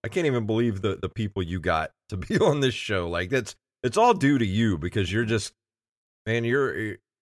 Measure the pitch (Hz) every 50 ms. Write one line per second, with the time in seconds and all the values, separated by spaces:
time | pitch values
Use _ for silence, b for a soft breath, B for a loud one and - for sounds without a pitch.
0 | - - - 180 170 147 127 120 107 104 110 113 120 117 101 98 95 104 95 -
1 | - 90 - - 110 101 - 101 92 82 90 92 78 90 80 80 78 - - _
2 | _ - 107 92 - - 220 - - - 147 147 139 131 120 - - - 104 92
3 | 87 85 85 85 92 92 135 131 113 - - - _ _ _ _ - 127 - 208
4 | 226 247 226 170 131 139 147 127 113 95 92 110 117 110 92 78 76 87 - 110
5 | 95 82 98 110 120 107 117 110 - - - _ _ _ _ _ _ _ _ _
6 | _ _ _ _ _ 110 113 120 117 117 120 143 139 117 69 85 107 107 98 -
7 | _ _ _ _